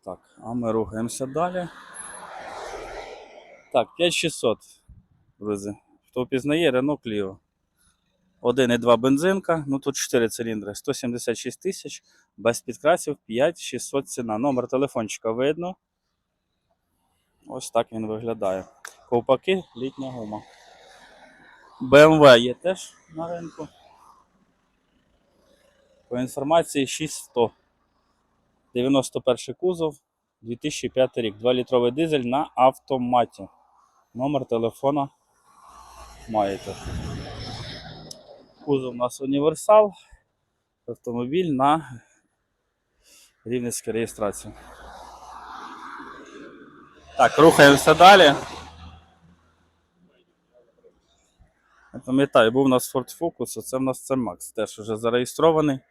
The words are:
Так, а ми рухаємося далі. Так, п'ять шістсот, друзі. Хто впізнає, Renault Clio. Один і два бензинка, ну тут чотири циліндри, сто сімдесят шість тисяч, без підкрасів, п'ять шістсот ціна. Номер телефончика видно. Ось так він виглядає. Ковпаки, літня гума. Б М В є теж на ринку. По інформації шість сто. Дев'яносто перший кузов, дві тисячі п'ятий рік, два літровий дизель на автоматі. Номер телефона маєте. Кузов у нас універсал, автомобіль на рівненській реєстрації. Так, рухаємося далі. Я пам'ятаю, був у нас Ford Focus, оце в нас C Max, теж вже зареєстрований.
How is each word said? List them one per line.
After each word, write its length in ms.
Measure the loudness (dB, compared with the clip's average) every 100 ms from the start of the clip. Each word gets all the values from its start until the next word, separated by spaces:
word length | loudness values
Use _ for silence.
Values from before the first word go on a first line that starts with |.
| -14
Так, 120 | -16 _ _
а 100 | -10
ми 200 | -6 -2
рухаємося 540 | -2 -2 -6 -8 -6 -6
далі. 420 | -4 -4 -4 -10 -14 -20 -20 -20 -20 -18 -16 -16 -14 -14 -14 -14 -16 -16 -20 -20 -20 -20 -20 _
Так, 160 | -2 -2 -2
п'ять 160 | -2
шістсот, 460 | 0 -4 -2 -4 -4 -8 _ _ -20 _ _ _ _
друзі. 360 | -6 -6 -6 -12 _ _ _
Хто 180 | -8
впізнає, 460 | -4 -4 -2 0 2
Renault 300 | 0 -2 -6 -6
Clio. 300 | -6 -6 -10 _ _ _ _ _ _ _ _ _ _
Один 300 | 0 2 2
і 80 | 2
два 180 | 4 4
бензинка, 680 | 4 2 2 0 -2 -4 -2
ну 120 | -4
тут 180 | -4 -6
чотири 320 | -2 0 0
циліндри, 460 | -2 -6 -6 -8
сто 200 | -10 -8
сімдесят 420 | -6 -6 -6 -6 -6
шість 260 | -8 -8
тисяч, 400 | -10 -10 -16 -18 _ _ _ -4
без 240 | -4 -4
підкрасів, 560 | -10 -4 0 0 -2 -10 -8
п'ять 340 | -2 -2 -2
шістсот 480 | -12 -12 -6 -6 -6
ціна. 300 | -10 -6 -4
Номер 300 | -2 -2 -2
телефончика 640 | -2 -2 -4 -6 -6 -6
видно. 460 | -2 -2 -2 -8 -12 _ _ _ _ _ _ _ _ _ _ _ _ _ _ _ _ -16
Ось 240 | -14 -4
так 220 | -4 -4
він 140 | -8 -8
виглядає. 580 | -8 -8 -4 -4 -4 -8 _ -20 -20 _
Ковпаки, 540 | -2 0 -2 0 -4 -6 -12
літня 340 | -12 -10 -12
гума. 320 | -12 -12 -12 -14 -20 -20 -20 -20 -20 -20 -20 -20 -20 -20 -20 -20 -12
Б 240 | 6 8
М 160 | 10 10
В 180 | 10 10
є 160 | 6
теж 400 | -4 -6 -6 -10 _ _
на 140 | -14 -12
ринку. 400 | -12 -14 -16 -18 _ _ _ -20 _ _ _ _ _ _ _ _ _ _ _ _ _ _ _ _ _ _ _ _
По 100 | -8
інформації 680 | -6 -6 2 2 2 -4 -4
шість 380 | -6 -8 -10
сто. 260 | -8 -2 -2 _ _ _ _ _ _ _ _ _ _ _ _ -4
Дев'яносто 440 | 2 0 0 -4
перший 340 | -2 -2 -4
кузов, 460 | -4 -4 -2 -4 -6 _ _ _ _
дві 140 | -14 -8
тисячі 320 | -8 -6 -4
п'ятий 340 | 0 0 0
рік, 140 | -6 -2
два 180 | 0
літровий 380 | 0 0 0 2
дизель 280 | 0 -2 0
на 300 | 0 -4 -4
автоматі. 960 | 2 2 2 _ -4 0 0 0 -6 -20 _ _ _ _ _ _
Номер 300 | -8 -4 -4
телефона 640 | -2 -2 -2 -2 -2 -2 -6 _ _ _ _ _ -20 -20 -20 -20 -20 -20 -6
маєте. 460 | -2 -2 -4 -10 -12 -10 -10 -10 -12 -12 -14 -14 -14 -14 -16 -18 -20 -20 -20 -20 -20 _ _
Кузов 300 | -4 -4 -4
у 20 | -6
нас 240 | -6 -6
універсал, 720 | -4 0 0 0 4 6 6 -2 _ -20 _ _ _ _ _ _ -16
автомобіль 640 | -12 -8 -8 -4 -2 -2
на 480 | 0 2 2 -4 -20 _ _ _ _ _ _ _ _ _ _ _ -20 _ _
рівненській 480 | -8 -6 -6 -8 -6
реєстрації. 600 | -6 -6 -4 -6 -6 -16 -20 -20 -20 -20 -20 -20 -20 -20 -20 -18 -18 -18 -18 -18 -18 -18 -20 -20 -20 -20 -20 -20 -20 -20 -20 -16 2
Так, 220 | 2 8
рухаємося 560 | 8 10 8 8 4
далі. 400 | 10 10 12 8 6 -6 -16 -18 -20 -20 -20 _ _ _ _ _ _ _ _ _ _ _ _ _ _ _ _ _ _ -20 _ _ _ _ _ _ _ _ _ _
Я 60 | -16 -2
пам'ятаю, 440 | 0 4 4 4
був 140 | 4
у 40 | 2
нас 260 | 2 0
Ford 240 | -6 -8 -8
Focus, 400 | -8 -6 -10 -10
оце 180 | -8 -6
в 60 |
нас 280 | -4 -6 -6
C 60 | -4
Max, 380 | -4 -10 -14
теж 240 | -8 -8 -8
вже 180 | -10 -4
зареєстрований. 840 | -2 -2 -4 0 2 2 0 -4 _